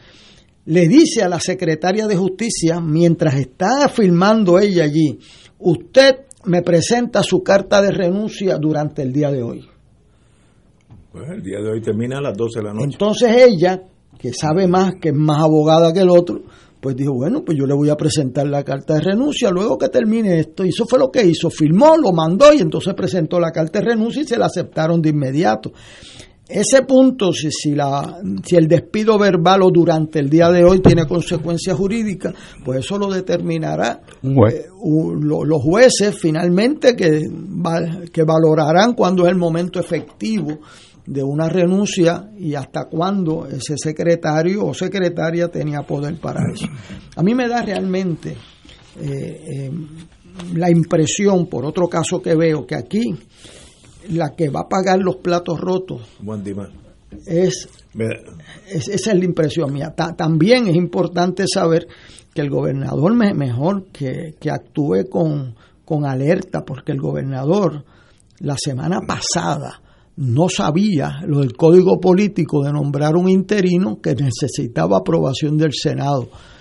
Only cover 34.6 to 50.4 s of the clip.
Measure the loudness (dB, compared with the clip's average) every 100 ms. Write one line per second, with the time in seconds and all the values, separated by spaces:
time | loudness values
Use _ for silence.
34.6 | -8 -8 -2 0 0 -4 -2 -2 0 0
35.6 | 2 6 6 4 -2 0 -2 0 0 2
36.6 | 2 2 2 4 2 2 -2 -8 -10 -6
37.6 | -4 -2 -4 -8 -8 -2 2 4 4 4
38.6 | 4 4 4 2 2 4 2 2 0 -2
39.6 | -4 -6 -4 -6 -6 -10 -6 -4 -4 -8
40.6 | -14 -20 -20 -20 -10 -6 -4 -2 -2 2
41.6 | 2 2 0 2 2 0 -8 -12 -8 -8
42.6 | -8 -10 -8 -4 -2 -2 -2 -4 -6 -10
43.6 | -8 -8 -6 -4 0 0 0 0 0 -2
44.6 | -4 -4 -6 -2 -2 -2 -4 -2 -4 -4
45.6 | -6 -6 -6 -6 -6 -8 -8 -4 -4 -6
46.6 | -10 -12 -18 -20 -14 -2 0 0 -2 -4
47.6 | -4 -6 -4 -4 -4 -6 -10 -14 -18 -20
48.6 | -20 -20 _ -14 -10 -10 -10 -14 -14 -12
49.6 | -10 -12 -14 -18 -20 _ _ -18